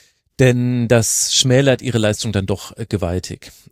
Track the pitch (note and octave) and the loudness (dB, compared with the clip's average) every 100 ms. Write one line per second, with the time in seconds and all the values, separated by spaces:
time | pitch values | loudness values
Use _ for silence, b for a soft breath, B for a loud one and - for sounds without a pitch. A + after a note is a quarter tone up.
0 | B B _ - B2+ B2 B2 B2 A#2 A#2 | B B _ 2 2 4 0 0 2 2
1 | A2 - - - C3+ B2+ C#3 B2 B2+ A#2 | 2 -2 -2 0 2 4 4 0 0 0
2 | G#2+ G#2 A#2 G2+ F#2+ G2 - - A2 G2+ | 0 -2 -2 -4 -2 -6 -8 -14 -6 -4
3 | F2+ F2+ - - - - _ | -2 -4 -6 -14 -18 -20 _